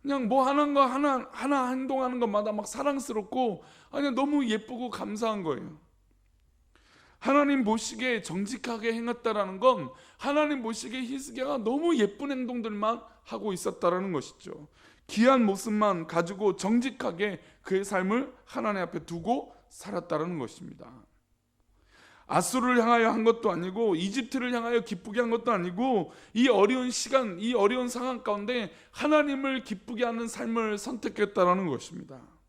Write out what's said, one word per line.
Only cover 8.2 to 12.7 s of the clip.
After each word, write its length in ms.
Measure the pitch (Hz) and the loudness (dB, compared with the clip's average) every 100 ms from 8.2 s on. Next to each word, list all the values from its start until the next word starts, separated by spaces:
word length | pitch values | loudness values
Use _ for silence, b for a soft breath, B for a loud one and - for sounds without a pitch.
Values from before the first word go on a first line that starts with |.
정직하게 720 | - 170 202 254 247 226 226 | -2 -4 -4 -6 -6 -4 -2
행했다라는 680 | 226 233 233 233 214 190 190 | -2 -4 -2 -2 -2 -4 2
건 300 | 254 233 135 B B B | 4 4 -4 B B B
하나님 440 | 254 285 302 285 | 0 2 2 0
보시기에 400 | 220 220 254 254 | -4 -6 -8 -8
히스기야가 580 | 240 269 269 233 269 277 | -6 -8 -10 -6 -4 -2
너무 380 | 214 277 339 294 | 0 0 2 2
예쁜 340 | 202 - 277 | 2 0 -6
행동들만 680 | 262 247 247 220 | -4 -4 -6 -6